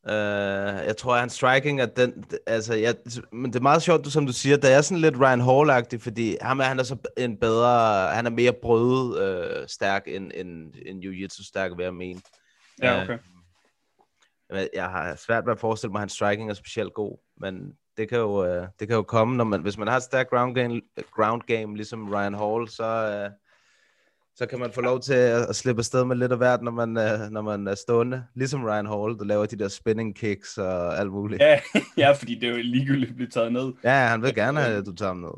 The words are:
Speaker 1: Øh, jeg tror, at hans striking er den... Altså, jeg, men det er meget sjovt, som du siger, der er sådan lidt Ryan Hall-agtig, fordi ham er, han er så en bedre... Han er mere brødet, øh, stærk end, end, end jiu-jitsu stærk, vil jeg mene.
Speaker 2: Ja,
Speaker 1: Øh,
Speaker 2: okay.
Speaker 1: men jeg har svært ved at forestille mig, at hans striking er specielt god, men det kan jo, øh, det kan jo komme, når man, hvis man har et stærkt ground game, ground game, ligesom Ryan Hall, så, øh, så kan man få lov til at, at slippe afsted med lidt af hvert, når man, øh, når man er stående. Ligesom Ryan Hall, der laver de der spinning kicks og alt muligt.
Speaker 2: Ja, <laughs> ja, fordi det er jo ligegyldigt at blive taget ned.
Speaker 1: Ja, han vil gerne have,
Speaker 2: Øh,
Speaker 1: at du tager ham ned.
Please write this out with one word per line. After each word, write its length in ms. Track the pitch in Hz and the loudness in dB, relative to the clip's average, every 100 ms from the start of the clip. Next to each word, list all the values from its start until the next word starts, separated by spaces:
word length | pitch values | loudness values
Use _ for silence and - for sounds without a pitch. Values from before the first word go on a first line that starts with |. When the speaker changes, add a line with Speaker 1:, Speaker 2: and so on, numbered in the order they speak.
| - | -2
Speaker 1:
Øh, 40 | 107 104 101 101 98 101 98 78 | -2 -2 -2 -2 -2 -4 -4 -4
jeg 100 | 110 | -4
tror, 180 | 123 | 0
at 60 | 120 | 0
hans 120 | 123 | 0
striking 480 | - 131 131 143 139 | 0 2 2 2 0
er 60 | 120 | -2
den... 380 | 123 123 - - - - | 2 0 0 -12 -10 -2
Altså, 280 | 113 110 | -2 0
jeg, 200 | 110 113 117 - 120 - | 0 2 0 -6 -14 -12
men 200 | 113 131 | -8 -4
det 60 | 123 | 2
er 40 | |
meget 200 | 135 165 | 4 4
sjovt, 240 | 160 160 151 | 4 2 2
som 140 | 147 139 | 0 0
du 60 | |
siger, 240 | 120 135 143 | 0 4 6
der 120 | 139 | 8
er 120 | 135 | 6
sådan 200 | 156 180 | 6 4
lidt 200 | 160 127 | 2 6
Ryan 200 | 135 127 | 4 6
Hall-agtig, 580 | 123 135 151 127 120 120 | 6 6 6 4 2 -8
fordi 340 | 123 110 113 85 | -8 -2 -2 -2
ham 200 | 113 131 | -2 0
er, 40 | |
han 140 | 131 131 | 0 0
er 40 | |
så 140 | 123 135 - - | -4 -6 -8 -4
en 200 | 123 104 | -4 0
bedre... 680 | 113 113 120 120 113 101 92 | 2 4 4 6 4 4 2
Han 120 | 101 117 | 0 -2
er 40 | |
mere 220 | 117 120 104 | 2 2 2
brødet, 600 | 117 113 120 131 123 92 | 2 4 4 2 0 -2
øh, 460 | 98 92 82 73 69 | -2 -2 -4 -6 -10
stærk 340 | - 98 98 - | -4 0 0 -4
end, 240 | 90 92 | -10 -8
end, 380 | - 90 82 80 - - | -12 -12 -14 -16 -18 -14
end 180 | 95 | -12
jiu-jitsu 420 | 92 92 95 - 98 | -10 -10 -12 -12 -10
stærk, 220 | 101 95 87 | -6 -4 -4
vil 60 | |
jeg 100 | 90 | -6
mene. 260 | 90 90 90 _ _ _ _ _ - | -6 -12 -12 _ _ _ _ _ -2
Speaker 2:
Ja, 140 | 123 95 | 0 0
Speaker 1:
Øh, 60 | |
Speaker 2:
okay. 160 | 92 117 _ _ _ _ _ _ _ _ _ _ _ _ _ | -2 -8 _ _ _ _ _ _ _ _ _ _ _ _ _
Speaker 1:
men 180 | 98 92 | -6 -6
jeg 100 | 95 | -6
har 300 | 90 92 82 76 | -6 -6 -6 -8
svært 300 | - 117 104 | -2 -2 0
ved 60 | |
at 80 | 110 | -2
forestille 320 | 113 110 117 | -2 -4 -4
mig, 60 | 101 | -6
at 40 | |
hans 100 | 101 | -6
striking 380 | - 104 104 110 | -2 -2 0 -4
er 40 | |
specielt 400 | 104 - - 98 | -10 -8 -8 -6
god, 240 | - 104 - _ _ | -6 -8 -8 _ _
men 360 | 98 92 95 - _ - | -10 -10 -14 -18 _ -8
det 120 | 107 | -4
kan 100 | 120 | -2
jo, 260 | 110 101 | 0 0
øh, 220 | 90 87 90 - | 0 -2 -6 -10
det 80 | 107 | -2
kan 80 | 113 | -2
jo 60 | |
komme, 340 | 98 113 113 127 | 2 2 2 2
når 80 | |
man, 160 | 113 98 | 0 0
hvis 160 | 87 104 | -2 -4
man 100 | 107 | -2
har 80 | 127 | -2
et 60 | |
stærkt 280 | 123 131 127 | 0 -2 0
ground 240 | 123 123 | 0 0
game, 260 | 123 120 117 - - - | -2 -2 -4 -8 -16 -10
ground 320 | - 107 117 | 0 0 0
game, 340 | 117 113 107 104 | -2 -4 -4 -10
ligesom 360 | 107 117 104 | -10 -10 -4
Ryan 200 | 101 101 | -2 -2
Hall, 340 | 101 107 110 113 | -2 -2 -2 -4
så, 160 | - 113 113 110 104 | -6 -4 -2 -2 -4
øh, 60 | 101 101 _ _ _ _ _ _ _ _ _ _ | -8 -12 _ _ _ _ _ _ _ _ _ _
så 100 | 123 | -8
kan 120 | 123 | -6
man 140 | 123 | -6
få 80 | 120 | -2
lov 200 | 120 127 | 0 0
til 140 | 123 | 2
at, 280 | 131 123 117 117 | 4 6 4 0
at 80 | 110 | -2
slippe 240 | 127 113 | 0 0
afsted 240 | 117 127 | 0 0
med 120 | 127 123 | 2 2
lidt 160 | 123 | 0
af 60 | 123 | 2
hvert, 240 | 123 123 | 4 2
når 80 | 120 | -2
man, 240 | 117 117 113 | -4 -2 0
øh, 320 | 107 107 107 | 0 0 -4
når 100 | 107 | -6
man 260 | 107 104 98 | -4 -4 -4
er 60 | |
stående. 500 | 101 - 117 120 127 123 | -4 2 2 2 -4 -10
Ligesom 300 | 123 131 139 | -6 -4 -2
Ryan 220 | 113 107 104 | -2 -2 -2
Hall, 320 | 104 107 113 | -4 -4 -4
der 60 | |
laver 220 | 101 104 107 | 0 0 0
de 100 | 101 | -2
der 100 | 98 | -6
spinning 480 | - 117 110 113 98 | -4 -2 -2 -2 -4
kicks 420 | 110 101 - - | -4 -4 -8 -6
og 400 | 95 92 87 82 | -4 -2 -2 -2
alt 120 | 101 | -4
muligt. 320 | 98 104 98 | -4 -6 4
Speaker 2:
Ja, 180 | 147 147 - - | 6 6 4 -2
<laughs> 160 | - - | -2 2
ja, 160 | 139 | 4
fordi 220 | 139 117 | 4 0
det 140 | 113 120 | -4 -4
er 40 | |
jo 60 | 120 | -2
ligegyldigt 480 | 120 127 135 135 123 | 0 0 2 0 0
at 60 | 123 | -6
blive 120 | 120 | -6
taget 220 | - 117 | -2 0
ned. 200 | 120 131 123 | 0 -4 -2
Speaker 1:
Ja, 60 | 120 135 120 | 2 4 4
han 160 | 117 | 2
vil 120 | 127 | 0
gerne 260 | 113 110 147 | 0 0 2
have, 120 | 131 | 0
Speaker 2:
Øh, 60 | 104 | 0
Speaker 1:
at 80 | 98 | -4
du 80 | |
tager 140 | 87 101 | -6 -6
ham 60 | 90 | -4
ned. 140 | 85 | -10